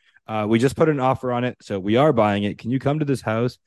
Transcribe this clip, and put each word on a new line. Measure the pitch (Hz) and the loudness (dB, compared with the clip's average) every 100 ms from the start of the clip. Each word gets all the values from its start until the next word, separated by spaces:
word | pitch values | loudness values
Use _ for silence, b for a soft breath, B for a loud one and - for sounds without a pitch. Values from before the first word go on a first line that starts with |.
| b b - | b b -8
Uh, | 110 107 | -4 0
we | 113 | 2
just | 131 127 | 2 2
put | 160 | 0
an | 147 | 2
offer | 131 131 127 | 0 0 -2
on | 123 | -2
it, | 123 - | -4 -6
so | - 101 | -8 -6
we | 95 113 | 0 2
are | 156 | 4
buying | 123 104 101 | 4 2 2
it. | 101 - | -2 -4
Can | 110 | -4
you | 131 | -4
come | 139 151 | -2 -2
to | 147 | -2
this | 131 | -4
house | - 110 120 - | -2 -2 -2 -6